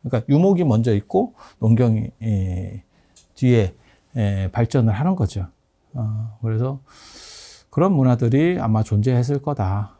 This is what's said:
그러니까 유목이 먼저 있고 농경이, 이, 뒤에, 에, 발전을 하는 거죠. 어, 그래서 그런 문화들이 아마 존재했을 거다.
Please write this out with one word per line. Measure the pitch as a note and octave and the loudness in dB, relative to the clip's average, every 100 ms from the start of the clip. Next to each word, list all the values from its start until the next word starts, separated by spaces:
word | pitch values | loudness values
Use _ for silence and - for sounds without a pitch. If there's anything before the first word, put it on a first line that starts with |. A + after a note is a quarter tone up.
그러니까 | B2+ A2+ A2+ | -4 -4 2
유목이 | C#3+ F#3+ F#3 | 2 4 2
먼저 | D#3+ A2 A#2 | 2 2 2
있고 | G2+ - - B3+ _ - _ | 0 0 -2 -2 _ -20 _
농경이, | A2 A#2 B2 A2 A2 _ | 2 2 2 0 -4 _
이, | A2+ G2+ F#2 F2+ F#2 G2+ _ _ _ - _ | -4 -2 -2 -6 -8 -14 _ _ _ -20 _
뒤에, | - B2+ A#2+ F#2+ - _ _ _ B2 | -2 2 2 2 -6 _ _ _ -4
에, | G2+ G2 F#2+ | -2 -2 -4
발전을 | - A#2 C3+ A2+ | -2 -2 2 0
하는 | G#2 E3 F#3 | 0 -2 -2
거죠. | G#2+ G2 F2 _ _ _ _ | -4 -4 -10 _ _ _ _
어, | C3+ A2 A2 A2+ G#2+ | -8 -6 -6 -8 -8
그래서 | A2+ A2 B2+ C#3 _ - - - - - - - _ | -4 -2 -4 -6 _ -20 -20 -20 -20 -20 -20 -20 _
그런 | - F3 | 0 2
문화들이 | E3 C3 A#2+ A#2+ C3+ E3+ F3+ | 4 2 2 2 2 2 0
아마 | A2+ A2 | 0 0
존재했을 | G#2+ G#2 A#2 B2 B2 C#3+ | 2 0 2 0 0 -4
거다. | C#3 C#3+ F#2+ G2+ G2+ | -4 -4 -2 -4 -6